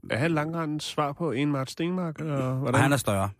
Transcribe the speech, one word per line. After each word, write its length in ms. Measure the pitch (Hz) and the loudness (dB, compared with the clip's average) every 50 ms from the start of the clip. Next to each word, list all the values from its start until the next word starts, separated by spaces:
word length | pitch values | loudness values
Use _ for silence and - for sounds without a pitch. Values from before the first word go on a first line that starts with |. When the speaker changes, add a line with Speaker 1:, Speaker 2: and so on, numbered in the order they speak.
| - - | -6 -4
Speaker 1:
Er 60 | - | -2
han 140 | 113 151 170 | 0 2 2
langrendens 540 | 160 151 151 160 165 170 160 151 151 147 - | 2 0 0 -2 -2 -2 -2 -2 -4 -4 -6
svar 280 | - - 156 147 143 | -4 -2 0 0 0
på 200 | 143 - 170 151 | -2 -2 -2 -2
en 200 | 110 131 147 147 | 0 0 0 2
Mart 180 | 143 135 131 - | 0 0 -2 -4
Stenmark, 500 | - - 165 175 185 185 175 165 147 - | -4 -4 -2 -2 -2 -2 -4 -4 -6 -6
eller 340 | 156 156 143 135 131 127 131 | -4 -2 -2 0 0 0 0
hvordan? 260 | 131 139 123 123 135 | 0 0 2 4 4
Speaker 2:
Han 120 | 127 139 | 6 6
er 40 | 143 | 4
større. 240 | 127 - 110 101 98 | 2 2 2 0 0
Speaker 1:
Han 100 | 95 104 - | 0 -2 -4